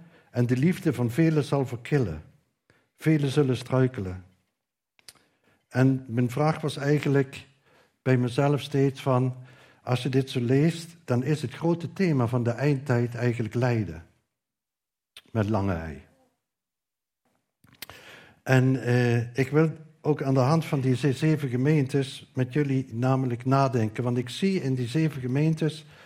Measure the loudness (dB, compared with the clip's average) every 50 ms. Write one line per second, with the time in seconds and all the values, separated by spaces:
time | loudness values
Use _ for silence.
0 | -20 -20 _ -20 _ _ -2 0 2 2 2 2 2 2 2 2 -2 -2 0 0
1 | -2 -2 2 2 2 4 4 2 0 0 0 -2 0 -2 -6 -10 -4 0 0 0
2 | 0 0 -4 -10 -12 -18 _ _ _ _ _ _ _ _ _ _ _ _ _ _
3 | 0 2 2 2 2 0 2 2 2 2 0 -2 -4 -2 0 2 2 2 0 -4
4 | -8 -8 -8 -12 -14 _ _ _ _ _ _ _ _ _ _ _ _ _ _ _
5 | _ -20 _ _ _ _ _ _ _ _ _ _ _ _ 0 2 4 4 2 0
6 | -4 -6 -2 -2 -2 -2 -2 0 0 0 0 -2 -4 -6 -6 -4 0 0 0 2
7 | 2 2 2 2 2 0 -4 -16 -18 -20 _ _ _ _ _ _ _ _ _ _
8 | _ 2 2 2 2 0 0 0 2 2 0 0 -4 -4 0 0 0 0 0 -2
9 | -2 0 2 2 2 0 -4 -8 -16 -20 -20 -20 -20 -20 _ _ _ -4 -4 -2
10 | -2 0 0 0 0 0 -4 -4 0 2 2 4 4 2 0 -2 -10 -16 -20 -20
11 | _ -2 -2 -2 0 0 -2 -2 -2 -8 -8 -4 -2 -2 -2 -2 -4 -10 -4 -2
12 | 0 0 2 2 0 0 0 0 0 0 -2 0 0 0 0 0 0 0 0 0
13 | 0 -2 -4 -2 -2 -2 0 -2 -4 -4 -2 0 0 2 2 0 -2 -4 -8 -14
14 | -16 _ _ _ _ _ _ _ _ _ _ _ _ _ _ _ _ _ _ _
15 | _ _ _ -20 _ _ _ -2 0 0 0 0 0 -2 -2 -4 -6 -10 -12 -14
16 | -16 _ _ _ _ _ _ _ _ _ _ _ _ _ _ _ _ _ _ _
17 | _ _ _ _ _ _ _ _ _ _ _ _ _ _ _ _ -20 -20 -20 -20
18 | -20 -20 -20 -20 -20 -20 -20 _ _ 4 4 6 6 4 2 0 0 0 2 2
19 | 4 2 2 0 -2 -2 -2 -2 -2 2 4 2 2 2 0 -6 -16 -20 _ _
20 | -2 -2 -2 0 0 0 2 2 4 4 2 2 0 0 -2 0 2 0 0 2
21 | 2 0 0 2 2 0 0 0 -2 -4 -2 0 2 2 2 2 2 0 0 -2
22 | -2 -2 -8 -16 -20 _ _ -4 -4 -2 0 -2 0 0 0 -2 -2 -4 -6 -2
23 | 0 2 2 2 0 -2 -4 -4 0 0 2 2 2 2 2 0 0 0 -2 -4
24 | -4 -2 -2 -2 -4 -6 -6 -2 -2 0 0 0 -2 -2 -2 -2 -4 -2 -2 0
25 | 0 0 -2 -4 -6 -2 0 2 2 2 2 2 0 -2 -2 -4 -16 -20 -20 -20
26 | -20